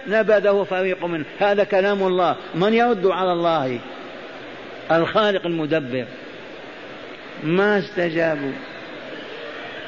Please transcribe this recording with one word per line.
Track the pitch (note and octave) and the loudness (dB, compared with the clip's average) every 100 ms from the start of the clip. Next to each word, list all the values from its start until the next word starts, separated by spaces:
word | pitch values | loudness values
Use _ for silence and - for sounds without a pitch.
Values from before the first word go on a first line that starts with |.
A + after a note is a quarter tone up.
| - | 0
نبذه | A3 G#3 G#3 G3+ G3+ F3+ | 2 6 6 6 4 2
فريق | F#3 F#3+ F3+ F3 | 0 0 0 -2
منهم. | E3 C#3+ - | -4 -6 0
هذا | G3+ G#3 | 2 4
كلام | G3 G3 G3 G3+ | 4 4 4 4
الله، | F#3+ F3+ E3+ - - D#3+ | 2 4 2 0 -2 0
من | G3+ | 4
يرد | A3+ A#3+ G#3 F#3+ | 6 4 4 2
على | F3 F#3 | 2 2
الله | F3 E3+ D#3+ C3 A#2+ - - - - - - - - - - - | 2 2 2 0 -4 -8 -14 -14 -14 -14 -14 -14 -14 -14 -8 0
الخالق | E3 D#3+ G#3 G#3 F#3+ F3 | 2 4 2 2 2 0
المدبر؟ | E3 D3+ D#3+ C3 B2+ A2+ - - - - - - - - - - - - - | -2 0 0 0 -4 -6 -10 -16 -16 -16 -16 -16 -16 -16 -14 -14 -16 -14 -8
ما | D3 F3+ G#3 G#3 | 0 2 4 2
استجابوا. | - F#3 F3 D#3+ E3 D3+ C#3 C3 - - - - - - - - - - - - | 0 -2 0 2 0 0 -4 -6 -10 -14 -14 -14 -14 -12 -12 -12 -12 -12 -12 -12